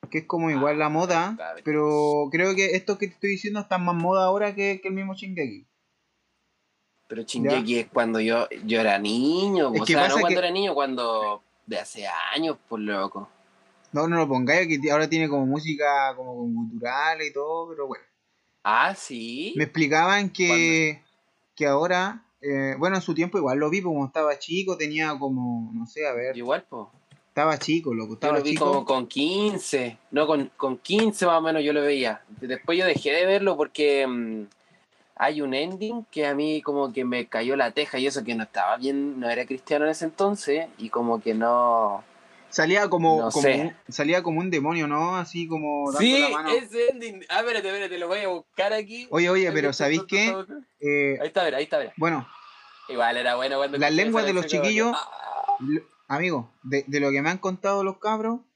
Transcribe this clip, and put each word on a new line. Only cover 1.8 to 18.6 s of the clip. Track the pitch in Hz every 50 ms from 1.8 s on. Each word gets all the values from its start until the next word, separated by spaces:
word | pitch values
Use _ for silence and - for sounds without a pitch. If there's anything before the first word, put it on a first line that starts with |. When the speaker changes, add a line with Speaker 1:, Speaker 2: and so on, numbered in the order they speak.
| 151 151 151 151 151 147 147 147 147 139
Speaker 1:
creo | 143 165 180 190 190
que | 185 196 190 170
estos | 185 185 - 202 196
que | 208 196
te | -
estoy | _ - 202
diciendo | 196 185 - 208 202 214
están | 202 - 190 180 180
más | 180 175
moda | 170 165 180 190 190 185
ahora | 185 190 202 214 208 196
que, | 202 202 202 196 190
que | 190 196
el | 190
mismo | 190 196 190 190
Shingeki. | 190 202 196 185 170 147 123 104 98 - _ _ _ _ _ _ _ _ _ _ _ _ _ _ _ _ _ _ _ _ _ _ _ _ _ _ _ _ _
Speaker 2:
Pero | 113 110
Shingeki | 113 - - 123 117 139 139 131 113 110 120
Speaker 1:
Ya. | 120
Speaker 2:
es | 113 -
cuando | - 127 117 113 113 113
yo, | 110 113 117 117 - - - - 101
yo | 107 113 113
era | 110 107 98 98
niño, | 104 104 110 120 131 147 165 180 190 202 196 180 151 131 113
Speaker 1:
Es | 156
Speaker 2:
o | -
Speaker 1:
que | -
Speaker 2:
sea, | 165 147
no | 180 190
Speaker 1:
pasa | 139 143
Speaker 2:
cuando | - 175 185 180
Speaker 1:
que | 180
Speaker 2:
era | 175 175
niño, | 190 202 196 156
cuando | 143 139 135 131 123 120 117 113 110 107 104 104 101 _ _ _ _ _
de | - 107 90
hace | - - - 110 101
años, | 95 87 82 87 92 107 143 165 160 143 - _ _
por | 117 107
loco. | 107 107 104 98 95 98 - 104 98 - _ _ _ _ _ _ _ _ _ _ _ _
Speaker 1:
No, | - 147 156 165
no | 170
lo | 170 160 143
pongáis, | 135 127 127 127 151 175 185 160
que | 160 143
ti-, | 139 156
ahora | 143 151 156 151
tiene | 160 160 160 151
como | 143 139 135
música | 131 139 151 151 160 151 143 151 143 143 139 135 135 127
como | 127 127 127 123
con | 120 120 120 117
guturales | 113 117 113 117 113 117 120 127 139 147 160 160 156 156 147
y |
todo, | 117 139 143 151 160 165 165 170
pero | 160 151 143 131
bueno. | 120 - - _ _ _ _ _ _ _ _ _ _ _